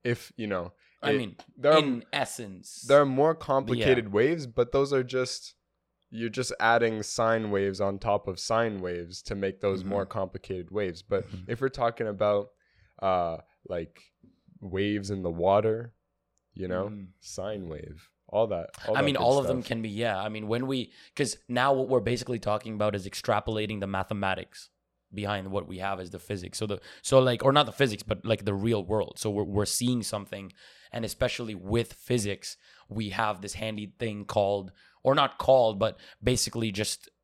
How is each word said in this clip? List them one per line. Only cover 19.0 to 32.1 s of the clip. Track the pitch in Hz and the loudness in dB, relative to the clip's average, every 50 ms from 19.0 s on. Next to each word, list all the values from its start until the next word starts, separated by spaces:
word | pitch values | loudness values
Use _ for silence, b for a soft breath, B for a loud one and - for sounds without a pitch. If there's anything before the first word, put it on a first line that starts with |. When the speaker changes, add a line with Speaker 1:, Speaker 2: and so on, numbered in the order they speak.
Speaker 1:
that | 196 | 2
Speaker 2:
mean, | 180 135 | 2 2
Speaker 1:
good | - | 2
Speaker 2:
all | - 120 135 139 | 4 4 4 4
of | 131 | 2
them | - 127 127 | 2 -2 -2
Speaker 1:
stuff. | 113 - | -2 -4
Speaker 2:
can | 120 113 | -6 -4
be, | 113 107 | -4 -6
yeah. | 101 107 117 113 101 92 | -4 -2 -2 -2 -2 -2
I | 101 107 | -4 -6
mean, | 107 107 107 104 | -6 -6 -4 -4
when | 113 120 131 | -2 -2 -2
we, | 131 139 127 113 - B B B B B | -2 -4 -4 -4 -8 B B B B B
'cause | - 143 113 - - _ - | -4 -4 -4 -4 -10 _ -4
now | 123 123 127 139 | 0 2 4 4
what | 139 131 131 131 | 4 2 2 2
we're | 131 123 | 2 2
basically | 101 117 123 117 120 - 123 104 | 2 2 -2 -2 -4 -6 -6 -4
talking | - 104 107 104 - 110 107 | -2 -2 -2 -2 -4 -8 -4
about | 104 104 107 101 | 0 0 0 0
is | 101 92 | -2 -8
extrapolating | 98 - - - - 107 107 - - 110 107 107 101 107 101 | -8 -12 -6 -2 0 0 0 0 -2 -2 -2 -2 -4 -4 -6
the | 98 | -4
mathematics | 98 98 95 95 - 107 101 98 95 95 90 - _ - - - _ _ _ _ _ _ _ _ _ - | -4 -2 -4 -4 -4 -4 -2 -2 -2 -2 -4 -8 _ -18 -20 -20 _ _ _ _ _ _ _ _ _ -8
behind | 101 101 101 104 98 95 95 | -6 -4 -2 -4 -4 -4 -4
what | 95 98 85 82 | -4 -4 -4 -6
we | 95 90 | -10 -6
have | 92 98 98 92 | -4 -4 -4 -6
as | 92 87 | -8 -12
the | 95 85 | -12 -16
physics. | - - 107 95 87 90 - - | -8 -8 -8 -8 -8 -10 -8 -8
So | 110 | -6
the, | 104 101 - B B B B | -4 -6 -8 B B B B
so, | B - 135 131 | B 6 6 8
like, | 131 127 120 110 - | 8 8 2 4 4
or | 135 | 6
not | 135 147 143 | 6 6 4
the | 113 | 2
physics, | - - 139 123 104 101 | 2 2 2 2 2 -4
but, | - - 107 95 - | -4 -4 -4 -4 0
like, | 113 110 101 101 | 0 0 0 0
the | 104 98 | -2 -2
real | 98 101 113 117 104 | 0 2 2 0 0
world. | 90 87 107 107 92 - - - | 0 0 0 -2 -2 -2 -6 -6
So | - 110 | -4 -2
we're, | 101 104 101 | 0 0 -2
we're | 85 98 104 104 | 0 0 0 0
seeing | - - - 120 123 127 120 | 0 -2 0 0 0 0 0
something, | 101 - - 104 98 - - 98 98 90 B B B B B B B B | -2 -4 -6 -6 -8 -8 -12 -12 -12 -14 B B B B B B B B
and | - 117 113 | -8 -6 -6
especially | 101 - _ 131 123 - - 120 110 107 | -6 -2 _ -2 -2 -2 -4 -8 -8 -8
with | 90 90 98 107 117 113 - | -10 -4 0 0 0 0 -2
physics, | - - - - | -8 -20 -4 -2